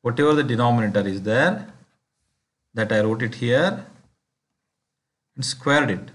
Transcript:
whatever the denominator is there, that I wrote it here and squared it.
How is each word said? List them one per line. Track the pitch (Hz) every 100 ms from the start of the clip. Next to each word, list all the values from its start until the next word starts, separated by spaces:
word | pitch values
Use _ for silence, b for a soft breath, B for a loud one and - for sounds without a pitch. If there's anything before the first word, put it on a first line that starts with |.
whatever | 120 120 147
the | 151
denominator | 139 120 120 117 107 98 98
is | 95
there, | 98 117 165 214 - - _ _ _ _ _ _ _ _ _
that | 113 107
I | 110
wrote | 110 113
it | 120 -
here | 123 127 180 220 - - _ _ _ _ _ _ _ _ _ _ _ _ _ -
and | 131
squared | - - 143 135
it. | 92 -